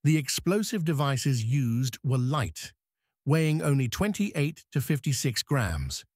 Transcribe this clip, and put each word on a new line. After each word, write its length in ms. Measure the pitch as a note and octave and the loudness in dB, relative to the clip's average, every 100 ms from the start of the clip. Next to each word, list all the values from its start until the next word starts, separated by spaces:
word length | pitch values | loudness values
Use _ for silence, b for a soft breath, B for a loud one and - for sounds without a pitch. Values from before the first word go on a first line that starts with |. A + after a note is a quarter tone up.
The 140 | D3 D#3 | 4 2
explosive 680 | C3 - E3+ G3+ G#3+ G#3+ D#3+ | 0 -2 0 0 0 -2 0
devices 580 | C#3+ C#3+ C3 D3 B2 | 0 0 0 0 0
used 540 | A2 C#3+ B2 A#2 C3 - | 2 0 2 0 -2 -4
were 160 | C#3 C3 | 0 0
light, 520 | B2 D3 F2+ - - _ _ _ _ _ - | 2 0 -2 -6 -16 _ _ _ _ _ 0
weighing 360 | D#3+ D#3 D#3 | 2 4 2
only 260 | D#3+ C#3 B2+ | 2 2 0
twenty-eight 760 | - G3+ G3+ G3+ D#3 D3 D#3 - | 0 -2 0 -2 0 -2 -4 -6
to 80 | C#3+ | -4
fifty-six 600 | - D3 - C3 C3+ G#2+ | 0 -2 0 0 0 -2
grams. 640 | - C#3 G2+ D#2 C2+ - - | 0 0 0 -2 -4 -8 -12